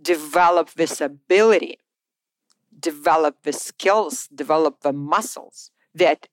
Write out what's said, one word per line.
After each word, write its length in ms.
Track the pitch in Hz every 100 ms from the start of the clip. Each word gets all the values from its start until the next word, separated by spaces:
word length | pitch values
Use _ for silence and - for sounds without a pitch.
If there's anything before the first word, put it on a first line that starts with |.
develop 680 | 156 170 151 160 175 175 156
this 300 | - 160 -
ability, 760 | 147 143 - 185 220 196 - - _ _ _ _ _ _ _ _ _ _
develop 680 | 165 147 165 160 151 -
the 100 | 151
skills, 720 | 143 - - 190 214 175 - -
develop 480 | 143 135 156 156 -
the 120 | 147
muscles 800 | 139 143 180 220 - - - - _ _
that 340 | 160 175 151 -